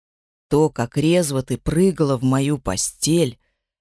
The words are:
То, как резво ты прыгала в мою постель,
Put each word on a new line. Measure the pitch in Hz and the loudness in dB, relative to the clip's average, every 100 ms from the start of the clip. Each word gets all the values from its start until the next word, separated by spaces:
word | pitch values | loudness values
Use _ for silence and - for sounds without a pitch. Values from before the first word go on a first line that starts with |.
| _ _ _ _ _ | _ _ _ _ _
То, | 143 156 | 0 2
как | - 120 143 | -2 -6 -2
резво | 156 175 156 135 | 0 2 0 -4
ты | - 123 | -4 -6
прыгала | - 147 190 160 147 131 | -2 0 0 2 0 0
в | |
мою | 131 131 139 143 | 0 0 0 -4
постель, | 98 92 - - 143 170 139 - _ _ _ _ | -4 -4 -6 -4 0 0 0 -4 _ _ _ _